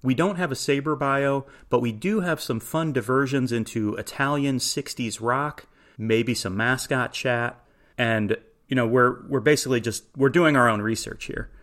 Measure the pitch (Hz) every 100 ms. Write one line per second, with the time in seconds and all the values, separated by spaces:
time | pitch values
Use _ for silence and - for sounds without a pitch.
0 | 131 127 185 185 170 131 - 139 156 143
1 | 139 139 139 139 135 - - 123 120 107
2 | 185 214 175 151 - 113 - 160 160 127
3 | 107 131 135 135 123 117 110 117 104 98
4 | - - 139 147 139 131 - 147 - -
5 | 117 - 117 131 147 - - _ _ -
6 | 110 110 120 117 98 95 117 131 - 131
7 | 120 - 131 120 117 - _ _ _ -
8 | 117 110 104 - _ _ - 127 113 127
9 | 123 127 - 135 151 143 131 120 110 -
10 | _ 131 135 175 160 135 120 104 107 110
11 | - - - - - -